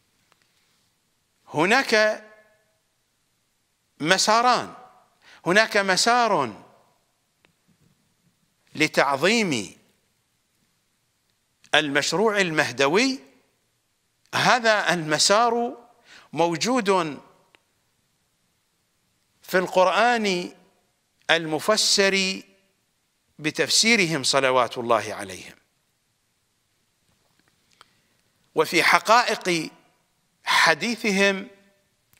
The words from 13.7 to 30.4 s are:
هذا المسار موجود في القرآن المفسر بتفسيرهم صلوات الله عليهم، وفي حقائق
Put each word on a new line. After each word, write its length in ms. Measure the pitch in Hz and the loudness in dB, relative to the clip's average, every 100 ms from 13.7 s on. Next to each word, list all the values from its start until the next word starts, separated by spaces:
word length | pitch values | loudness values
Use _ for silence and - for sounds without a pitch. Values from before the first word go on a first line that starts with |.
| _ _ _ _ _ - | _ _ _ _ _ -10
هذا 600 | 120 160 247 226 214 160 | -2 0 2 2 0 0
المسار 840 | 175 151 156 - 202 233 233 240 - - _ _ - - | -2 -2 -2 2 2 2 0 -4 -8 -20 _ _ -20 -14
موجود 880 | 143 170 165 180 254 202 190 160 131 - _ _ _ _ _ _ _ _ _ _ _ _ _ _ _ _ _ _ _ _ _ | -2 -2 -2 -2 -2 0 -2 -2 -8 -18 _ _ _ _ _ _ _ _ _ _ _ _ _ _ _ _ _ _ _ _ _
في 160 | - 185 | -4 -2
القرآن 960 | 180 185 185 175 233 240 208 180 190 - _ _ _ _ _ _ - | 0 2 2 4 2 2 -2 -4 -6 -14 _ _ _ _ _ _ -2
المفسر 1120 | 165 160 151 - 214 - - 196 190 190 190 - _ _ _ _ _ _ _ _ - | 0 0 -4 0 0 2 2 2 0 -2 -6 -14 _ _ _ _ _ _ _ _ -10
بتفسيرهم 840 | 151 151 139 - 220 233 165 160 | -8 -4 -2 0 2 2 2 -2
صلوات 560 | 127 139 135 127 117 131 | 0 0 2 2 0 -4
الله 360 | 117 110 104 | 0 0 0
عليهم، 400 | 95 98 90 - - _ _ _ _ _ _ _ _ _ _ _ _ _ _ _ _ _ _ _ _ _ _ - _ _ _ _ _ _ | -10 -10 -14 -16 -20 _ _ _ _ _ _ _ _ _ _ _ _ _ _ _ _ _ _ _ _ _ _ -20 _ _ _ _ _ _
وفي 280 | 151 156 170 | -4 0 2
حقائق 880 | - 175 - 233 196 214 180 170 - - _ _ _ _ _ _ | 2 2 4 2 2 -4 -2 -4 -6 -14 _ _ _ _ _ _